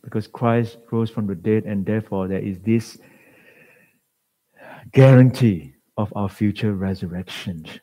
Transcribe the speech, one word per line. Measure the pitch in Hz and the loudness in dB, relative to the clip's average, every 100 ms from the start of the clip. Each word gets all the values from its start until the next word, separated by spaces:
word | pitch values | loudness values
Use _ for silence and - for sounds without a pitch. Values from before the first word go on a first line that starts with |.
because | - 110 - | -8 -8 -8
Christ | - 120 117 113 - - | -4 0 0 -2 -8 -6
rose | 117 113 | -4 -4
from | - 104 | -4 -6
the | 92 | -4
dead, | 107 107 | 0 0
and | 104 101 92 | 0 -6 -2
therefore | 107 104 98 95 | -4 -4 -6 -4
there | 95 | -4
is | 104 90 | -6 -6
this | 104 113 - - - _ _ _ - _ _ _ _ _ _ _ _ _ _ _ - - - | -2 -2 -2 -20 -20 _ _ _ -20 _ _ _ _ _ _ _ _ _ _ _ -20 -20 -2
guarantee | 135 135 127 127 113 117 90 71 _ _ - | 6 8 10 6 4 0 0 -8 _ _ -6
of | 104 104 | -6 -4
our | 98 | -8
future | - 104 98 107 | -2 -4 -2 -4
resurrection. | 98 95 95 90 87 92 - - 85 160 - | -2 -4 -6 -8 -8 -10 -12 -10 -12 -14 -20